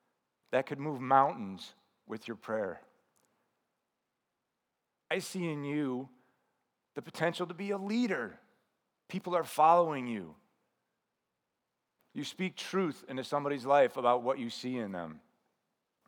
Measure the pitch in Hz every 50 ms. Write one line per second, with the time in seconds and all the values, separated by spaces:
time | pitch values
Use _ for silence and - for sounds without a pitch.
0 | _ _ _ _ _ _ _ _ _ - 120 127 131 - 151 - 143 156 143 127
1 | 131 127 135 135 139 151 180 - 104 95 95 90 - - - _ _ _ _ _
2 | _ - 110 110 - - 113 - - 113 110 110 101 92 82 - - _ _ _
3 | _ _ _ _ _ _ _ _ _ _ _ _ _ _ _ _ _ _ _ _
4 | _ _ _ _ _ _ _ _ _ _ _ _ _ _ _ _ _ _ _ _
5 | _ - 165 190 - - - 190 175 165 151 147 143 143 147 151 147 131 127 123
6 | 135 131 - _ _ _ _ _ _ _ _ _ _ _ _ _ _ _ - 147
7 | 135 160 - - 160 170 170 - 180 165 175 165 202 202 202 196 190 208 220 247
8 | 247 202 180 131 117 95 - - _ _ _ _ _ _ _ _ _ _ _ _
9 | _ _ - 196 - 180 175 170 151 - - 147 151 160 170 175 175 160 147 135
10 | 123 120 113 101 87 80 76 _ _ _ _ _ _ _ _ _ _ _ _ _
11 | _ _ _ _ _ _ _ _ _ _ _ _ _ _ _ _ _ _ _ _
12 | _ _ - 147 139 - - - 190 180 - - - - 190 190 185 156 135 -
13 | - - 131 131 117 - 151 147 143 143 143 131 117 135 143 143 131 120 - 127
14 | 123 123 123 123 120 127 135 139 117 117 - - - 127 127 123 110 98 95 87
15 | 85 80 78 76 _ _ _ _ _ _ _ _ _ _ _ _ _ _ _ _
16 | _